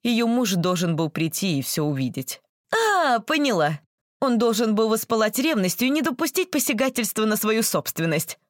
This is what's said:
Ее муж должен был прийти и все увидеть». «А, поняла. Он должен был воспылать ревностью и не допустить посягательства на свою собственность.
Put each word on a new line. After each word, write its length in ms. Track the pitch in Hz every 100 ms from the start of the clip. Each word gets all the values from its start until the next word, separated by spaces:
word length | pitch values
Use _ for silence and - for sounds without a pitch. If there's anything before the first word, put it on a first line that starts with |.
Ее 240 | 240 226 233
муж 260 | 240 226
должен 420 | 185 175 180 175 160
был 140 | 160
прийти 500 | 165 160 - 196 143
и 20 |
все 220 | 127 -
увидеть». 580 | 151 139 127 - 127 - _ _ _
«А, 480 | 440 453 392 302 233
поняла. 600 | 220 311 285 190 147 156 _ _ _ _
Он 180 | 269 233
должен 380 | 233 214 226 214
был 140 | 220
воспылать 500 | 220 - 226 214 226
ревностью 480 | 285 262 185 - 254
и 40 |
не 100 | 294
допустить 500 | 302 254 320 - 370
посягательства 760 | 294 - 220 262 262 226 240 220
на 120 | 214
свою 260 | 214 220
собственность. 760 | 214 170 - - 165 156 - -